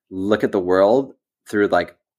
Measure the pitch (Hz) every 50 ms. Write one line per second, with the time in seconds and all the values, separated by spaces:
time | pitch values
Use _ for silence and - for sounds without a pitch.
0 | _ _ 95 92 95 104 107 104 143 110 107 101 90 90 90 95 98 104 117 139
1 | 139 139 - _ _ _ _ _ _ - 110 104 104 92 90 87 87 - - _
2 | _ _ _